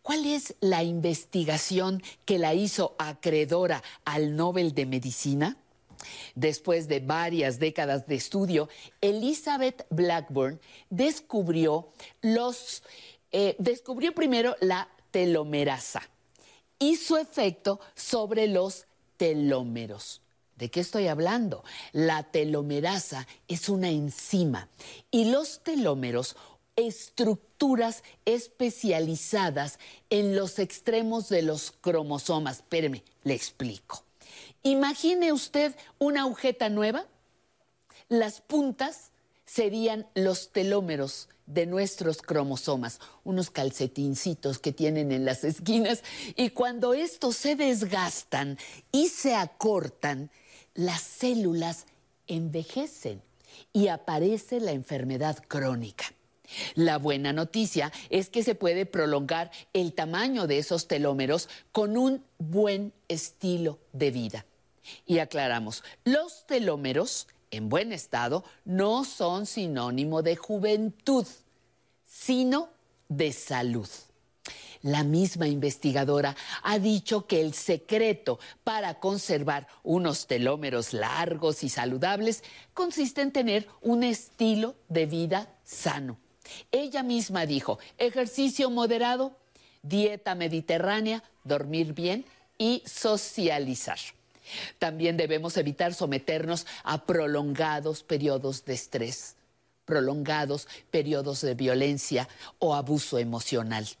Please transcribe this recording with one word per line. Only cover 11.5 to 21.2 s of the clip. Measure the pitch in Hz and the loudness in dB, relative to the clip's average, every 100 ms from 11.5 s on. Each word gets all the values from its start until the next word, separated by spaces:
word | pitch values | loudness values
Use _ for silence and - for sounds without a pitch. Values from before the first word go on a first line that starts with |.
| 165 160 156 170 _ - _ | 4 4 2 -4 _ -20 _
los, | 226 226 247 240 - - - - - - _ | 2 2 0 -4 -10 -12 -14 -20 -20 -20 _
eh, | 190 202 - | 0 2 2
descubrió | 196 240 - 254 320 | 0 0 -4 -2 -2
primero | 320 311 240 240 - | 2 2 4 2 2
la | 185 180 190 _ _ | 0 0 -4 _ _
telomerasa | 190 180 165 151 147 143 131 - 113 - _ _ _ - - _ _ | 0 4 2 0 0 0 -2 -6 -8 -10 _ _ _ -20 -20 _ _
y | 277 320 | 2 2
su | - 320 | 2 0
efecto | 311 - 208 175 - 202 - | 0 0 0 0 -2 -2 -6
sobre | - - 240 214 220 214 | -12 -2 -2 0 2 4
los | 190 190 - - _ _ _ | 4 0 -4 -16 _ _ _
telómeros. | 170 151 143 131 120 117 113 104 - - _ _ _ _ | 2 4 4 2 0 -6 -8 -10 -14 -16 _ _ _ _
¿De | 120 | -4
qué | 170 | -2
estoy | 185 220 185 | -2 0 0
hablando? | 151 | 2